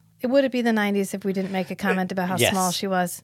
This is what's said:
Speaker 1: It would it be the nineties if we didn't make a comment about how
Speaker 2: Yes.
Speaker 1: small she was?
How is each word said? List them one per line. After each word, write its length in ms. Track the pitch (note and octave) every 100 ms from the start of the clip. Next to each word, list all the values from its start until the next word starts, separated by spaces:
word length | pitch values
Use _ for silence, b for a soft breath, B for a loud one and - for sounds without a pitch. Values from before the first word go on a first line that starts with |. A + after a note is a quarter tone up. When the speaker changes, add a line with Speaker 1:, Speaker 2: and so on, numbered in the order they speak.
| _ _
Speaker 1:
It 60 | B3
would 160 | C#4 C4+
it 60 |
be 100 | B3
the 120 | A#3
nineties 400 | A3 G#3 G3+ F#3+
if 120 | G3 G3
we 80 |
didn't 180 | F#3+ F#3+
make 180 | F#3+ F3+
a 40 | F#3
comment 360 | G3 F#3 F#3
about 180 | F#3+ F3+
how 80 | F#3
Speaker 2:
Yes. 140 | A#2+
Speaker 1:
small 200 | F#3+ F#3
she 160 | E3+ G3
was? 340 | F#3 F3 -